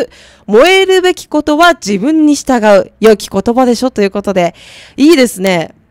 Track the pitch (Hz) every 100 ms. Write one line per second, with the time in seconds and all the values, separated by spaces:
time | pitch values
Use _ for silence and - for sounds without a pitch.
0 | - - _ _ - 208 320 381 381 381
1 | 359 349 - 302 294 294 349 339 185 196
2 | 233 320 302 285 - 254 214 202 - _
3 | 214 208 - 196 196 240 254 233 254 233
4 | 202 208 202 190 170 - - - - -
5 | 285 330 247 - 190 175 156 - _